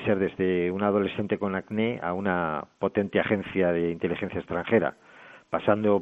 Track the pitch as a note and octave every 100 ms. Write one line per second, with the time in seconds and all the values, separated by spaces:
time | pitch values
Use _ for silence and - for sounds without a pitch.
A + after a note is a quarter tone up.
0 | G#2+ G2 F#2+ - F#2 F2+ F2 F#2+ G#2 G2+
1 | F#2+ - G#2 G#2 G2+ F#2+ - G#2+ A2+ B2
2 | E2+ F2+ G2+ F2+ E2 D2+ - - F#2+ -
3 | G2+ G2+ - G#2 F#2 F#2+ F2 E2+ E2+ E2+
4 | F2+ - F#2+ F#2 - E2+ - A2+ D2 -
5 | - - - - - D#2 - G#2 G#2+ G2+